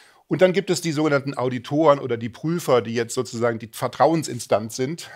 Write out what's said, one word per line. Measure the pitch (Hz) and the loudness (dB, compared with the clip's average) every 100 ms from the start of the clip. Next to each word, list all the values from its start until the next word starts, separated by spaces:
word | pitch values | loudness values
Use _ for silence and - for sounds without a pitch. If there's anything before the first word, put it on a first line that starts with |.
| _ _ - | _ _ -4
Und | 151 | 4
dann | 185 | 4
gibt | 180 190 | 4 0
es | 175 | -2
die | 165 | -2
sogenannten | 147 156 143 135 135 | 0 2 2 0 -4
Auditoren | 127 123 - 147 160 139 | -4 -4 -4 2 4 4
oder | 127 117 | 2 -4
die | 117 | -6
Prüfer, | - 156 170 160 123 | -6 -4 -2 2 2
die | 110 | 2
jetzt | 117 117 | -2 -4
sozusagen | - 120 117 120 113 | -4 -6 -2 -2 -2
die | 113 | -8
Vertrauensinstanz | - 127 - 143 165 139 123 - 104 110 - | -6 -4 2 4 2 -2 -6 0 0 0 -6
sind | 131 170 - | -6 -6 -12